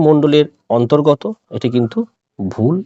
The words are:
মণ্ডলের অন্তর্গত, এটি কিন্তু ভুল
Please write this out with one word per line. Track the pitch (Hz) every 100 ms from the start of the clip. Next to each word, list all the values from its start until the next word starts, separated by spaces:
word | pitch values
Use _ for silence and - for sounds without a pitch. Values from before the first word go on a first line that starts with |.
| 156
মণ্ডলের | 151 147 147 147 _ - 117
অন্তর্গত, | 120 147 147 143 208 220 - -
এটি | 120 120
কিন্তু | 117 220 226 _ _ -
ভুল | 98 - 117 180